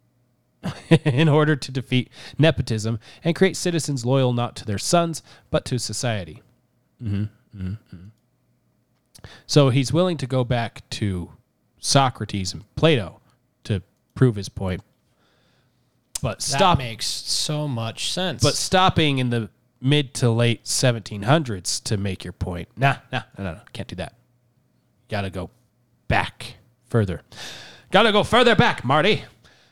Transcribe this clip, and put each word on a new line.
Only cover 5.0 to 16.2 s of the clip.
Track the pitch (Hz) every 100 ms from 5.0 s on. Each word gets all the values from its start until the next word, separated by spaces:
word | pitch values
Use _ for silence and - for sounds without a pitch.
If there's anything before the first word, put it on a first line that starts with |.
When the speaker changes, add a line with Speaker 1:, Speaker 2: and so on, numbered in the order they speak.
| 170 156 - - -
Speaker 1:
but | 151
to | - 123
society. | - 107 123 107 80 78 _ _ _ _ _ -
Mm-hmm. | 117 98 107 _ _ 101
Mm-hmm. | 92 107 _ 87
Mm-hmm. | 95 _ _ _ _ _ _ _ _ _ _ - - - -
So | 147 135
he's | 131 127
willing | 156 180 156
to | 131
go | 131
back | 117 120 117 - -
to | - 104 92 82 - _ _ _ _
Socrates | - 139 131 - 104 98 92
and | 82 - -
Plato | 156 135 87 - _ _ _ _ -
to | 98 - _ _ -
prove | 127 101
his | 95
point. | - 95 92 - _ _ _ _ _ _ _ _ _ _ _ _ -